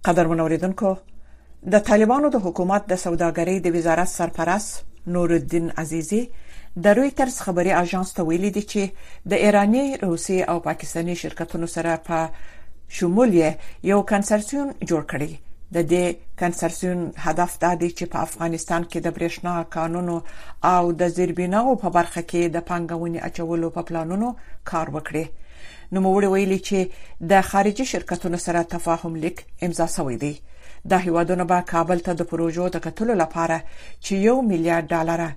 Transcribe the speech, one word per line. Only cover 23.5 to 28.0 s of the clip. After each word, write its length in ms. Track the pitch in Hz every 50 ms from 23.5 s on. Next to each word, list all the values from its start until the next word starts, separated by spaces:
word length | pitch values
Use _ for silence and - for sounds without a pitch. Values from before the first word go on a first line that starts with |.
| 170 170 165 165
په 120 | 165 175
پلانونو 540 | 165 - 165 165 160 160 180 202 226 247 240 - - - - - - -
کار 160 | - 165 160 156 139
وکړي. 300 | 156 151 - 151 151 165 - - - - - - - - - - - - - 185
نوموړي 340 | 190 190 190 190 202 202 196
ویلي 280 | 190 190 202 190 190 185
چې 200 | - - 202 190 185 180 - - - - - - 165 165
د 120 | 202 190
خارجي 440 | 185 - - 196 202 214 202 208 262
شرکتونو 520 | - - 180